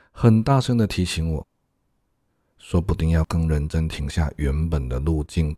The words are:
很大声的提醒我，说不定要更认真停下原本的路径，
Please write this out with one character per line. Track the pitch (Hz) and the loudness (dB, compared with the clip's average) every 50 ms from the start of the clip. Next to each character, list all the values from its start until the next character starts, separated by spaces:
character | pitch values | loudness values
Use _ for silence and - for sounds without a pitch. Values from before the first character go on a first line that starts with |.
| _ _ | _ _
很 | _ - - 120 110 110 | _ 2 4 6 6 6
大 | 110 139 139 135 | 4 2 2 2
声 | 123 - 127 117 | 2 0 0 0
的 | 110 | 0
提 | 98 - - 90 | 0 0 -2 -2
醒 | 87 - - 80 82 | -2 -2 -4 -2 -2
我， | 80 73 - - _ _ _ _ _ _ _ _ _ _ _ _ _ _ _ _ _ _ _ _ _ _ | -4 -4 -6 -12 _ _ _ _ _ _ _ _ _ _ _ _ _ _ _ _ _ _ _ _ _ _
说 | - - - 87 | -14 -2 -2 -2
不 | 82 - - | 0 0 -2
定 | - 82 80 | 0 2 2
要 | 82 82 80 | 2 2 2
更 | - - 85 82 80 | 2 0 0 0 2
认 | 78 76 73 76 | 0 0 -2 -2
真 | - 82 80 80 | -2 -2 -2 -2
停 | - - 73 71 | -4 -6 -8 -4
下 | - - 82 73 - | -2 0 -2 -2 -2
原 | - 73 69 67 73 80 82 | -2 -2 -2 0 0 0 0
本 | 80 76 65 62 | -2 -2 -2 -2
的 | 64 64 | -4 -4
路 | 69 80 80 76 73 | -2 -2 -2 -2 -2
径， | - - - 80 76 76 | -2 -2 -2 -2 -2 -2